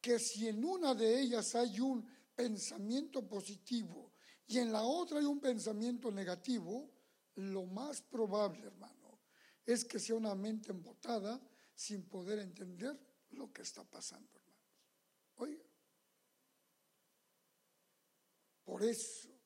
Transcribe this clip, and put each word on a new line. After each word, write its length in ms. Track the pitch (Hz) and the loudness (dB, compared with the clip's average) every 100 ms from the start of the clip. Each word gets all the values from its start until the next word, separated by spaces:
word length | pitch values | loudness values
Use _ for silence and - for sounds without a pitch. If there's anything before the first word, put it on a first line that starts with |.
que 180 | - 233 | 6 4
si 300 | 233 202 220 | 4 0 0
en 160 | 214 | 2
una 300 | 285 381 311 | 0 2 4
de 280 | 247 220 240 | 6 6 6
ellas 320 | 269 233 - | 4 2 2
hay 260 | 233 240 196 | 2 2 2
un 260 | 262 247 214 - _ | 2 2 -4 -14 _
pensamiento 920 | - 247 208 - - 202 254 311 277 196 | -2 0 0 -4 -4 0 0 0 -4 -4
positivo 840 | 202 185 202 - 240 185 185 - _ - - - | -6 -6 -12 -4 -2 -2 -10 -16 _ -20 -20 0
y 120 | 233 | 2
en 120 | 233 | 4
la 100 | 214 | 2
otra 360 | 226 320 349 294 | 2 2 2 2
hay 60 | |
un 160 | 294 285 | 4 4
pensamiento 720 | 277 233 220 208 233 240 247 | 2 2 0 0 0 0 -2
negativo, 800 | 196 185 180 220 240 170 226 294 - _ _ _ - | -2 -2 -4 0 0 0 -6 -6 -16 _ _ _ -6
lo 280 | 196 190 | -2 -2
más 380 | 185 190 277 277 | -4 -6 -6 -6
probable, 640 | - - 220 202 208 - 101 | -6 0 2 4 2 0 -14
hermano, 540 | - - - - - _ _ - _ | -16 -20 -20 -20 -20 _ _ -20 _
es 200 | - 233 240 | 2 2 2
que 120 | 208 | -4
sea 180 | 208 226 | 0 0
una 180 | 220 | 2
mente 360 | 196 208 220 - | 0 0 -2 -4
embotada 680 | 185 170 - - 233 196 247 - - - | -8 -8 -14 -2 -2 0 -6 -10 -20 -20
sin 320 | - - 208 175 | -12 -6 -6 -6
poder 340 | 190 180 214 | -8 -4 -4
entender 600 | 196 170 185 175 240 285 - _ _ | -4 -10 -12 -6 -6 -8 -14 _ _
lo 200 | 254 262 | -14 -12
que 120 | - | -10
está 200 | - - | -12 -12
pasando, 440 | 87 - - - - - | -16 -12 -12 -12 -20 -20
hermanos. 80 | _ _ _ _ _ _ _ _ _ - | _ _ _ _ _ _ _ _ _ -8
Oiga, 280 | 269 302 - _ _ _ _ _ _ _ _ _ _ _ _ _ _ _ _ _ _ _ _ _ _ _ _ _ _ _ _ _ | -8 -8 -14 _ _ _ _ _ _ _ _ _ _ _ _ _ _ _ _ _ _ _ _ _ _ _ _ _ _ _ _ _
por 180 | - 185 | -8 2
eso 480 | 214 226 - - - - | 2 2 -4 -8 -14 -20